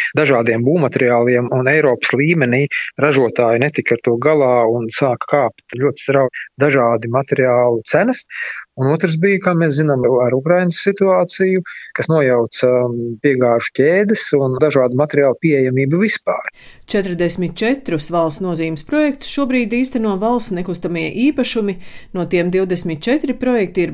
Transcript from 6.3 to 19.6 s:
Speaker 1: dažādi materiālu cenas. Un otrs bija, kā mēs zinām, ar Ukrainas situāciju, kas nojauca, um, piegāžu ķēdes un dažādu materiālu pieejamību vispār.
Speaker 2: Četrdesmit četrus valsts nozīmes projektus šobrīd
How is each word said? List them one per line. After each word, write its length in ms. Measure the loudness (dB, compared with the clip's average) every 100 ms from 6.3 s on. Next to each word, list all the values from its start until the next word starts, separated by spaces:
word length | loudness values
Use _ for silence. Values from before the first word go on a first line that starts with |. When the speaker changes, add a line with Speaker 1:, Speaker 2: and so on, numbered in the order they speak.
| -4 -12 -2
Speaker 1:
dažādi 500 | 0 2 2 0 -2
materiālu 720 | -2 -2 0 2 2 2 0 0
cenas. 400 | 0 0 -2 -8 -12 -12 -12 -12 -2
Un 120 | 0
otrs 220 | 0 0 0
bija, 200 | 2 2
kā 100 | 0
mēs 220 | 2 2 2
zinām, 280 | 0 2 2 2
ar 100 | 2
Ukrainas 460 | 0 2 2 2 -2
situāciju, 800 | -2 0 2 2 0 0 0 0 -4 -12 -12 -6
kas 120 | 0
nojauca, 600 | 2 4 2 0 0 2 2 0
um, 80 | -2 -6 -2
piegāžu 520 | 0 2 2 2 0 0
ķēdes 460 | 2 4 2 0 0 0
un 160 | 2 0
dažādu 360 | 2 2 2 2
materiālu 400 | 0 2 2 2
pieejamību 580 | 2 2 2 0 0 0
vispār. 480 | 0 -2 -4 -6 -8 -16 -18 -20 -6
Speaker 2:
Četrdesmit 680 | -4 -2 -2 -2 -2 -4 -2
četrus 480 | -2 -2 -2 -4 -2
valsts 280 | -2 -2 -2
nozīmes 420 | -4 -4 -4 -6 -4
projektus 440 | 0 0 -2 -6
šobrīd 420 | -4 -2 0